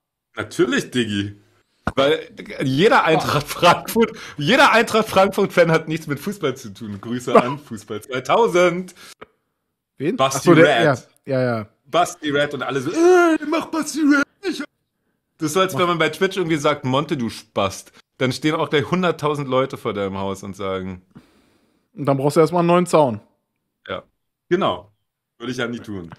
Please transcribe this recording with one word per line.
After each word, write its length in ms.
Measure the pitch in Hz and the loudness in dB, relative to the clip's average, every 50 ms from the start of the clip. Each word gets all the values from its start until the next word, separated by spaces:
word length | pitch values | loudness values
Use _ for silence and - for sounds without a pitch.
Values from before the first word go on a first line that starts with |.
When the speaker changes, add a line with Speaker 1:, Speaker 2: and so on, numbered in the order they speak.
| _ _ _ _ _ _ - | _ _ _ _ _ _ -10
Speaker 1:
Natürlich, 540 | 110 104 - - 156 180 240 277 254 - - | -10 -10 -6 -2 0 0 0 0 -2 -4 -4
Diggi. 500 | - 123 113 104 104 101 101 101 - - _ _ _ _ _ _ _ _ - - - | -2 -2 -2 -2 -2 -4 -4 -6 -8 -16 _ _ _ _ _ _ _ _ -10 -6 -2
Weil 340 | - 139 143 160 160 - - - - - - - - | 0 2 2 2 0 -4 -10 -18 -18 -18 -14 -8 -6
jeder 420 | 151 131 131 143 190 233 269 214 151 | -4 -2 2 2 4 4 4 4 4
Eintracht 420 | 165 160 - 127 123 135 147 - - | 4 2 2 0 0 -2 -2 -2 -4
Frankfurt, 640 | - - 170 175 147 - - - - 226 226 - - - - - - | -4 2 4 4 4 2 0 -4 0 0 0 0 -2 -10 -18 -16 -10
jeder 360 | - 143 156 247 294 277 220 | -4 0 2 4 6 6 6
Eintracht 360 | 208 226 233 - - 220 214 - | 6 4 2 2 2 0 0 2
Frankfurt-Fan 640 | - 190 196 202 - 214 196 190 - 180 170 165 | 4 4 4 4 2 -2 -2 0 2 2 4 4
hat 180 | 160 156 160 156 | 4 0 0 -2
nichts 180 | 160 160 160 | -8 -6 -6
mit 120 | 151 139 - | -6 -8 -8
Fußball 360 | - 202 202 - 156 135 127 | -6 -10 -8 -4 -4 -4 -4
zu 160 | - - 107 95 | -6 -10 -16 -16
tun. 260 | - 117 104 101 98 | -14 -12 -12 -12 -10
Grüße 340 | 110 113 120 127 123 131 117 | -8 -8 -8 -6 -2 2 2
Speaker 2:
<laughs> 80 | 110 | 2
Speaker 1:
an 160 | 117 123 147 139 | 2 2 -4 -8
Fußball 440 | - - 117 101 - - 110 104 | -12 -14 -16 -14 -12 -10 -10 -10
zweitausend. 920 | - - 127 131 131 - 165 226 233 190 170 175 180 175 170 185 185 180 - - - - - - - _ _ _ _ _ _ _ _ _ _ _ _ _ _ | -10 -8 -8 -6 0 2 2 4 4 4 4 4 4 2 2 -2 -8 -12 -16 -20 -20 -20 -20 -20 -20 _ _ _ _ _ _ _ _ _ _ _ _ _ _
Speaker 2:
Wen? 200 | - 131 170 247 | -6 -6 -4 0
Speaker 1:
Basti 220 | - 131 135 135 131 | 0 0 0 0 2
Speaker 2:
Ach 40 | |
so, 120 | - 185 165 | 4 6 6
der, 120 | 156 165 | 8 8
Speaker 1:
Red. 180 | 147 139 117 - | 6 6 4 4
Speaker 2:
ja, 500 | 151 127 - - _ _ _ - - 131 127 | 2 2 0 -4 _ _ _ -8 -4 -2 -2
ja, 20 | 127 123 117 110 | 0 -2 -2 -4
ja. 100 | 104 - _ _ _ | -6 -10 _ _ _
Speaker 1:
Basti 440 | 135 143 165 175 - - - 156 147 | -2 0 0 0 0 -2 -8 -6 -2
Red 240 | 139 143 147 147 143 | 0 0 0 0 -2
und 80 | 127 | -6
alle 180 | 113 120 135 139 | -6 -4 -4 -4
so, 100 | 123 156 | -4 -2
„Ey, 440 | 214 320 339 359 370 349 349 330 311 302 302 294 | 0 2 4 6 6 6 6 4 2 0 -2 -2
mach 180 | 330 311 - | -4 -4 -4
Basti 340 | - - 320 302 - - 302 | -4 -4 -4 -4 -4 -2 0
Red 220 | 311 277 294 277 285 _ _ _ 392 | 2 4 4 4 2 _ _ _ -6
nicht.“ 180 | 370 269 - 302 - _ _ _ _ _ _ _ _ _ _ _ _ _ - | -6 -6 -6 -8 -14 _ _ _ _ _ _ _ _ _ _ _ _ _ -6
Das 80 | 160 | -4
ist 80 | 151 - | -2 0
so, 60 | 190 | 0
als 120 | 190 185 | 0 0
Speaker 2:
Mach 80 | - 185 | 0 0
Speaker 1:
wenn 80 | 180 175 | 0 0
man 100 | 175 160 | 2 2
bei 120 | 160 151 | 0 0
Twitch 260 | 151 - 190 190 190 | 0 0 -2 -2 0
irgendwie 200 | 202 175 160 165 143 | -2 -2 -2 -2 0
sagt, 260 | 143 151 143 147 - | 0 0 0 0 -2
„Monte, 320 | 127 131 139 - - 170 | -2 0 0 0 -2 -4
du 140 | 135 117 107 | -4 -4 -6
Spast.“ 600 | - - - _ - 107 98 95 - - - - _ _ _ _ _ - | -8 -10 -14 _ -2 -2 -2 -2 -2 -6 -18 -20 _ _ _ _ _ -4
Dann 120 | 131 127 | -2 -2
stehen 220 | 127 - - 156 160 | -2 -2 -2 -2 0
auch 160 | 160 156 - | 0 -2 0
gleich 180 | 156 147 143 - | 0 0 0 0
hunderttausend 580 | 175 180 185 170 160 - 147 151 151 139 143 127 | -2 0 0 0 -2 -2 -2 -4 -2 -4 -4 -2
Leute 280 | 127 131 135 135 - | 0 0 0 -2 -4
vor 180 | - - 117 95 | -8 -6 -6 -4
deinem 240 | 101 98 98 98 98 | -4 -4 -4 -4 -6
Haus 240 | 98 98 95 92 101 | -6 -6 -6 -8 -10
und 100 | 101 90 | -14 -10
sagen 480 | 98 101 95 95 92 92 95 92 92 _ _ - - _ _ _ _ _ _ _ _ _ _ _ _ _ _ _ | -8 -6 -6 -6 -6 -8 -10 -12 -14 _ _ -20 -20 _ _ _ _ _ _ _ _ _ _ _ _ _ _ _
Speaker 2:
Und 100 | - 139 | -6 -2
dann 140 | 143 135 135 | -2 -2 0
brauchst 180 | 135 147 - | -2 0 2
du 40 | 170 | 2
erstmal 200 | 160 156 175 175 | 2 2 2 0
einen 80 | 170 170 | 2 2
neuen 180 | 175 180 180 | 2 2 2
Zaun. 340 | - 180 156 147 123 110 101 - _ _ _ _ _ _ _ _ _ _ _ - - | 2 2 2 2 2 0 -6 -12 _ _ _ _ _ _ _ _ _ _ _ -12 -10
Speaker 1:
Ja, 160 | 92 92 - _ _ _ _ _ _ _ _ - | -10 -10 -12 _ _ _ _ _ _ _ _ -4
genau. 440 | 175 185 180 120 90 87 - _ _ _ _ _ _ _ _ _ _ - | -2 0 0 -2 -2 -4 -10 _ _ _ _ _ _ _ _ _ _ -14
Würde 120 | 117 127 | -10 -8
ich 80 | 123 127 | -6 -6
ja 80 | 120 | -6
nie 140 | 117 120 110 | -6 -6 -10
tun. 300 | 104 107 101 95 85 80 - | -10 -12 -12 -12 -12 -14 -18